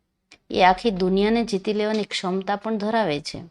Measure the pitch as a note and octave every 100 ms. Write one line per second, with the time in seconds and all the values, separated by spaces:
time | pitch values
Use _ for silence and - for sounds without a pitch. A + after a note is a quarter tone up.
0 | _ _ _ - - - F#3 F#3 A#3+ F#3
1 | F#3 F#3+ G3+ A#3 A3+ F#3+ F#3+ G#3 G#3+ A3
2 | G3+ - F#3 F#3+ F#3+ G3+ A3 A3 G#3 A3+
3 | G3+ D3 D3 F3 F3